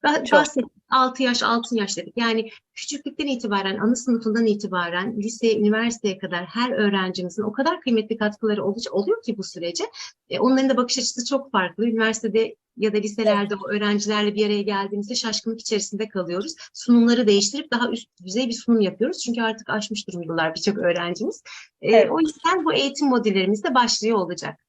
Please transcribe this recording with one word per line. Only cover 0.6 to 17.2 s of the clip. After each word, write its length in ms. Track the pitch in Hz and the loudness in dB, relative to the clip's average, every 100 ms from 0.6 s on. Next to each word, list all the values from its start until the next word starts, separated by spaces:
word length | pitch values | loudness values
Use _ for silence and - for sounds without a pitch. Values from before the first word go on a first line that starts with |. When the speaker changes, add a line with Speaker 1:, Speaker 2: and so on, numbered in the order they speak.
| 240 _ _ | -4 _ _
Speaker 1:
altı 320 | 262 262 254 | 2 2 2
yaş, 200 | 254 240 | 0 2
altın 340 | - 233 233 226 | 0 0 0 -2
yaş 200 | 196 - | -2 -4
dedik. 180 | 180 - | -8 -2
Yani 340 | 233 226 226 - _ | 0 0 -2 -10 _
küçüklükten 520 | - - 285 285 - 285 | -16 -10 -8 -10 -6 -4
itibaren, 520 | 254 233 202 196 202 | -2 0 -2 -2 0
ana 180 | 214 254 | 0 0
sınıfından 500 | - 226 220 220 226 | 0 0 0 2 2
itibaren 720 | 208 202 180 170 175 202 220 | 2 0 -2 -2 -2 -4 -4
liseye, 380 | 208 233 233 214 | -6 0 2 4
üniversiteye 600 | 208 220 233 233 208 190 | 4 2 0 -2 -4 -4
kadar 260 | 180 175 | -6 -6
her 260 | 175 220 247 | -6 -4 -2
öğrencimizin 720 | - 208 196 185 185 180 170 | 0 2 2 -2 -4 -8 -4
o 100 | 208 | -6
kadar 280 | 220 277 349 | 0 0 0
kıymetli 360 | 269 233 214 220 | 0 0 0 -2
katkıları 440 | 214 208 220 208 | -2 0 -2 0
oluc-, 260 | 196 208 240 | -2 -4 -2
oluyor 320 | 185 208 453 | -2 0 0
ki 160 | - 208 | -2 -6
bu 40 | |
sürece. 420 | 185 175 170 170 440 - - _ _ | -6 -8 -6 -6 -8 -10 -18 _ _
E, 80 | - | 0
onların 300 | 240 262 269 | 2 4 4
da 80 | 262 | 2
bakış 220 | 247 262 | 0 -2
açısı 260 | 220 - | -4 -6
çok 280 | 240 269 277 | -2 -2 0
farklı. 340 | 202 185 175 233 | 0 0 -2 -2
Üniversitede 680 | 220 220 214 226 208 226 - _ - | 2 0 0 0 0 0 -4 _ -2
ya 160 | 214 | 0
da 60 | 208 | 0
liselerde 560 | 214 208 220 202 202 | -2 -2 2 2 0
Speaker 2:
Evet. 80 | 202 | -4
Speaker 1:
o 40 | - | -4
öğrencilerle 680 | 208 208 208 208 208 208 | -2 0 0 0 0 0
bir 120 | 202 208 | 0 0
araya 160 | 208 | 0
geldiğimizde 520 | 202 202 196 208 202 | 0 -4 -4 -6 -4
şaşkınlık 460 | 247 233 214 - 226 | -4 -4 -4 -6 -8
içerisinde 480 | - 214 208 196 214 | -2 -4 -2 -6 -6
kalıyoruz. 460 | 196 175 175 220 - - | -4 -4 -4 -6 -10 -16
Sunumları 520 | - - 240 233 233 | -14 4 6 8 6